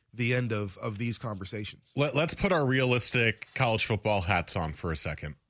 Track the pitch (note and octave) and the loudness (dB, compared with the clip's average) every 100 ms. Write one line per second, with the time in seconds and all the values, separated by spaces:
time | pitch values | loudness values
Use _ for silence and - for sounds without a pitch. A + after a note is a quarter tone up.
0 | _ A2+ A#2+ B2 B2 G#2+ G#2 - A#2 G#2 | _ -2 0 2 0 -2 -4 -6 -8 -4
1 | A#2 A2 A#2 G2 F#2+ G#2+ G#2 - _ C3 | -4 -4 -6 -8 -8 -8 -10 -14 _ -2
2 | D3 C3 E3 - G3 F3 C3+ C3 B2+ B2 | 0 2 0 0 2 4 4 2 4 2
3 | - B2+ A#2 - - - B2 A2 - G#2+ | 2 2 2 0 -4 0 2 2 0 0
4 | G#2+ G2+ F2 F#2 - G2 D#2 D2+ F2 D#2+ | 2 2 2 0 0 -2 -4 -4 -4 -4
5 | - D2 D2+ C#2+ | -6 -8 -10 -12